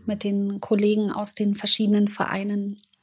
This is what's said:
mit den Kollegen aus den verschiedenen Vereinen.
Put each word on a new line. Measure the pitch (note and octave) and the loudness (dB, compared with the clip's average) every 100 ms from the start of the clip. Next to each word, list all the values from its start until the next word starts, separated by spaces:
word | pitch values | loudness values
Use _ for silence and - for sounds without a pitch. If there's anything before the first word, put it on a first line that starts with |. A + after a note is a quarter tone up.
| - | -6
mit | G#3 | -4
den | G3+ G3+ G3+ G3+ | -2 0 -2 -4
Kollegen | - G#3 G#3 G#3+ G3+ | 0 2 4 2 0
aus | - G#3 - | -2 -4 -2
den | G#3 | -2
verschiedenen | G3+ G#3 - G#3+ G#3 G3+ | 0 2 2 4 4 2
Vereinen. | G#3 - F#3+ G3+ G3+ G3+ G3+ _ _ | 0 -2 -2 -4 -4 -4 -10 _ _